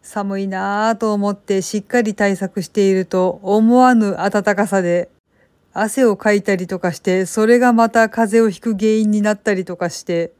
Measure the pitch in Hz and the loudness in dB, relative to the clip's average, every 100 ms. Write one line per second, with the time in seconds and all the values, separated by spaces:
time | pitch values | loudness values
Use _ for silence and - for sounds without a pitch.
0 | - 208 202 196 196 185 196 202 220 214 | -12 -8 -6 -6 -6 -6 -4 -2 -2 -2
1 | 220 208 202 202 - 196 180 214 - 247 | -2 -2 -2 -4 -4 -4 -2 -8 -2 -2
2 | 220 202 202 190 190 - 170 220 196 190 | 0 -2 -2 -2 -6 -8 -6 0 2 2
3 | 185 185 185 - 190 208 220 247 254 240 | 0 0 0 -2 -2 2 4 6 6 4
4 | 208 180 190 208 202 196 208 196 175 175 | 2 -2 -2 0 0 0 0 0 0 0
5 | 175 _ _ _ _ _ _ - 214 - | -2 _ _ _ _ _ _ -6 -4 2
6 | 247 196 214 208 202 190 180 185 180 151 | 0 2 0 0 0 -2 -2 -4 -4 -4
7 | - 185 185 - 220 240 247 233 226 226 | -2 -2 -2 -2 2 4 4 4 2 2
8 | 220 226 226 226 226 170 240 202 220 220 | 0 0 0 2 0 -2 -6 -2 0 0
9 | 214 208 208 208 - 190 185 175 175 - | 0 0 0 -2 -2 -4 -6 -6 -8 -8
10 | - 170 165 | -6 -4 -4